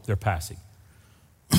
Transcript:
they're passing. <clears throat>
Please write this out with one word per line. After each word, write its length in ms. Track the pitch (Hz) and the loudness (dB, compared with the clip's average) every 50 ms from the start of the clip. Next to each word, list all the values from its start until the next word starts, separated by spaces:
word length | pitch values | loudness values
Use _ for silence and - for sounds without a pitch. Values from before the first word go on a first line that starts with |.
| - | -4
they're 120 | - 104 | -4 -2
passing. 420 | 92 - 110 90 82 - - 85 - - - - - - - - - - | 0 0 -2 -2 -2 -4 -10 -12 -16 -20 -20 -20 -20 -20 -20 -20 -20 -20
<clears throat> 440 | - - - - - _ _ _ - - | -20 -20 -20 -20 -20 _ _ _ 4 6